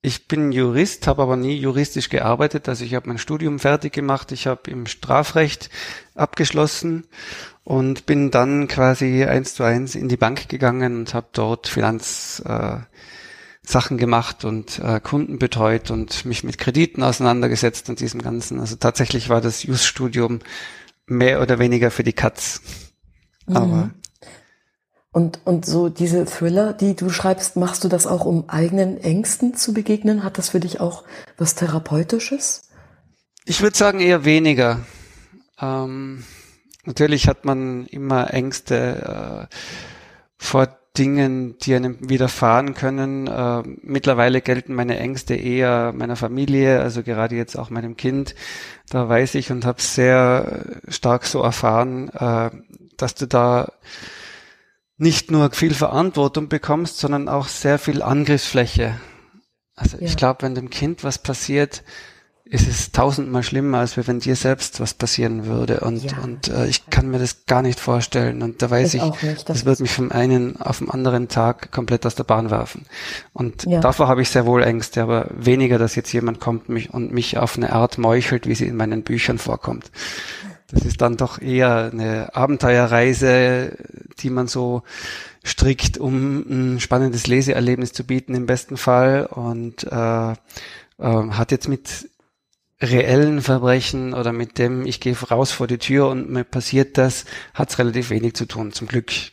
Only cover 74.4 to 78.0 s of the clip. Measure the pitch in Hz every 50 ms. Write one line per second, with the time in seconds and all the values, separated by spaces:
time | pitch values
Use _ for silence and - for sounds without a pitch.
74.4 | 120 117 123 123 120 117 113 113 110 - - 117 113 113 117 113 - - - -
75.4 | 120 120 127 131 131 123 123 113 113 113 - 120 - - - 117 117 117 113 113
76.4 | - 120 117 113 - - 120 117 120 - - 127 117 - - 123 117 - - 117
77.4 | 120 117 - 120 120 - - 113 117 123 - -